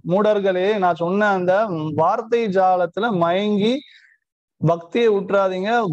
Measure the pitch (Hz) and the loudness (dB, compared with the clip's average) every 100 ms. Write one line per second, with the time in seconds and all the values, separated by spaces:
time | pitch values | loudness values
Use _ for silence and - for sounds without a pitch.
0 | 165 185 208 208 196 180 190 214 180 165 | -2 0 2 2 0 0 0 0 0 0
1 | 170 202 208 190 180 190 226 160 156 151 | -2 0 0 0 0 0 0 -4 -4 0
2 | 165 226 226 240 226 185 185 185 175 190 | 0 0 -2 -2 0 2 2 2 -2 -2
3 | 233 185 170 185 214 208 214 269 - - | -2 0 0 0 0 0 0 -2 -6 -20
4 | _ _ _ _ _ - 156 170 - 233 | _ _ _ _ _ -2 0 0 -2 0
5 | 233 202 190 196 190 185 202 240 202 | 2 2 0 0 0 -2 -2 -2 0